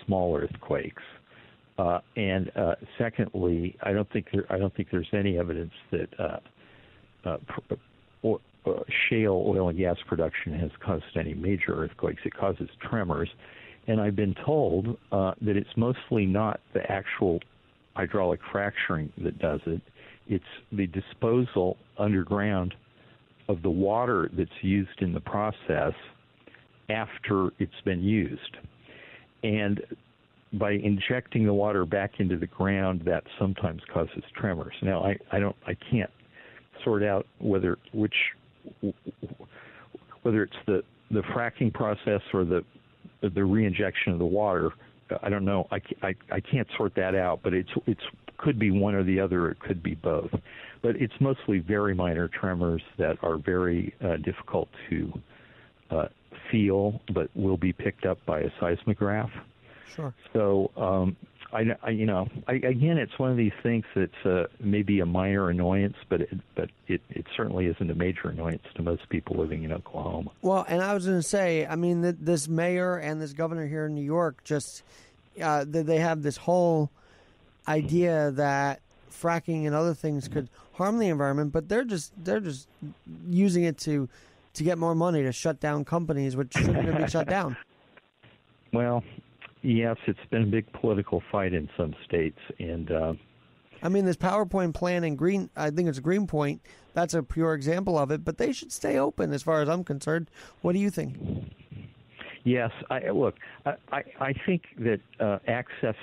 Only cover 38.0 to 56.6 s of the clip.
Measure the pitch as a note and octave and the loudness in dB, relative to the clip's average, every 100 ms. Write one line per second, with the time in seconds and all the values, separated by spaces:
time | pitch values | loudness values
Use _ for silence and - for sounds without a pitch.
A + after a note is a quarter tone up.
38 | G#2+ - - - - _ - - G2+ - | 0 0 -2 -4 -16 _ -20 -6 -6 -6
39 | - - - - - - - - - - | -12 -14 -14 -14 -18 -20 -20 -20 -20 -20
40 | - - A#2+ G#2+ G2+ - - F#2+ - _ | -20 -4 0 2 0 -2 0 0 -2 _
41 | - G#2+ F#2 B2+ A#2 - A#2 - A2 G#2 | -2 -2 0 -2 -4 0 0 2 -2 0
42 | - G2+ - G2 F2 F2+ - - - _ | 0 0 0 0 2 2 -2 -12 -20 _
43 | - - G2+ E2 G2 G#2+ G#2+ F2+ G2 - | -20 -6 -2 2 4 4 4 2 0 0
44 | - E2+ F2 F#2+ G#2 F2+ D#2+ - - - | 0 2 2 2 2 2 0 -4 -14 -20
45 | - - G2+ G2+ F#2+ G2 F2+ G2+ - - | -10 -6 -2 0 2 0 0 -4 -6 -4
46 | G2 F#2 - G2 - C3+ A2 - G#2 - | -4 -4 -4 -6 -2 -2 -2 -2 0 2
47 | F#2 F#2+ F2+ D#2+ - F#2 - - - G#2 | 2 2 2 0 0 0 0 -2 -2 -2
48 | - - - - D3+ B2 G#2 F#2+ G2+ G2 | -6 -14 -20 -4 -2 2 2 4 4 2
49 | F#2 F#2 F#2+ F2+ E2 - - F2+ E2 - | 2 2 2 2 2 -2 -4 -4 -4 -2
50 | F2 D#2 E2+ - - - - - A#2 A2 | 0 0 0 -4 -6 -16 -18 -4 -2 0
51 | A#2 - C3+ C3 - G2 E2 G#2 G#2 F#2 | -2 2 2 2 0 0 2 2 2 2
52 | F2+ E2 E2+ - F#2+ F2+ F2 E2 - - | 2 0 -2 -2 -2 0 0 0 -4 -2
53 | D#2+ E2 E2+ D#2+ D2 F2+ F2+ F2 F#2 - | 0 0 0 -2 0 2 2 0 -2 -4
54 | F#2 D#2+ - - - F#2 - - - E2 | -2 -2 -4 -6 -4 -2 -4 -8 -6 -4
55 | D#2 - - - - - - _ - D#2+ | -4 -8 -14 -20 -20 -20 -20 _ -6 -4
56 | D#2+ - _ - - A2+ | -4 -8 _ -18 -2 2